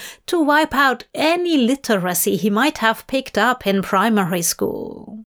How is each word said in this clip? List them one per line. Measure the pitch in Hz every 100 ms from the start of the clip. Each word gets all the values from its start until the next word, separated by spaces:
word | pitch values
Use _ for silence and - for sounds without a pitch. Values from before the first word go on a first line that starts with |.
| - - -
to | 349
wipe | 294 294 311 262
out | 277 247 - -
any | 294 349 349 311
literacy | 233 269 - 208 180 175 - 196
he | 208
might | 202 277 302
have | 226 220 -
picked | 269 262 -
up | 226 247 -
in | 196
primary | 180 196 214 214 175 180
school. | 170 - - - - - - 214